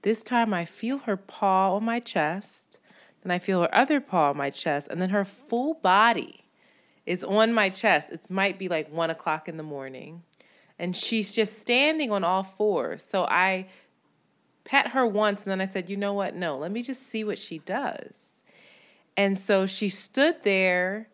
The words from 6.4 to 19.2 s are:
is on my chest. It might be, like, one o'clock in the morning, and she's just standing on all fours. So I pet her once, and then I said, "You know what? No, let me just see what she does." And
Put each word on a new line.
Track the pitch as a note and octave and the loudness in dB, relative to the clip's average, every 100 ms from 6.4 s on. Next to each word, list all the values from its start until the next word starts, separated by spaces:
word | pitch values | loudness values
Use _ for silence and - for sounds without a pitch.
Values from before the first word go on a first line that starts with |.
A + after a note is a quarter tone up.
| _ _ _ _ _ _ - | _ _ _ _ _ _ -6
is | C#3 | -6
on | F3 G3+ A3+ | 0 4 4
my | A#3 G3 | 4 2
chest. | F#3+ A3 D#3+ - | 2 2 2 0
It | - - | -14 -6
might | F#3 G3 F#3+ | 0 0 -2
be, | F#3+ | -2
like, | E3+ D#3 | -2 -4
one | D#3 E3 | -2 -2
o'clock | D#3+ - D#3 E3 | -2 -2 -4 -4
in | D#3+ | -12
the | |
morning, | D#3 C#3+ C3+ C3 D3 E3+ E3+ _ _ _ _ _ | -10 -10 -10 -12 -16 -18 -20 _ _ _ _ _
and | F3 F3+ | -6 -4
she's | - A3+ G3 | -2 -2 -2
just | - G#3 - | 0 -2 -2
standing | - B3 C#4+ D#4+ C4+ | 0 2 2 0 -2
on | G#3 F3+ | 0 2
all | F#3+ | 0
fours. | F#3+ - G#3+ F3 A2+ E2 | -2 -2 0 0 -2 -6
So | - G3 | -4 -2
I | F3+ C#3 F#3 F#3 F#3+ - _ _ _ _ _ _ _ _ - | 0 2 2 0 -6 -18 _ _ _ _ _ _ _ _ 0
pet | C#4 B3+ | 0 2
her | B3+ B3 | 2 2
once, | G#3 G#3+ G3+ | 4 2 0
and | G3+ | -4
then | F#3+ | -2
I | F#3+ | -2
said, | F#3+ F3 | -4 -6
"You | G3 | -4
know | G3+ | -2
what? | G3+ F#3+ F3 | -2 -4 -4
No, | F3 C3+ | -4 -4
let | D#3 | -4
me | G#3+ | -6
just | A#3+ C4 - | -6 -10 -8
see | A3+ | -6
what | G#3+ F#3+ | -4 -4
she | - D#3+ | -8 -12
does." | - G#3 C4+ - - - - - _ _ - - _ _ _ | -6 -4 -4 -8 -14 -20 -20 -20 _ _ -20 -20 _ _ _
And | - | 0